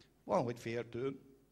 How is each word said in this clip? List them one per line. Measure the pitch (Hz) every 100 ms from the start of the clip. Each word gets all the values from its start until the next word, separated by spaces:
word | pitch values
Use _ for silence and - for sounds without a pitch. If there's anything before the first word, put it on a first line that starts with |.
| - _
van, | - 196
hogy | 120 123
féltőn | 117 117 117 117 135 135 - - _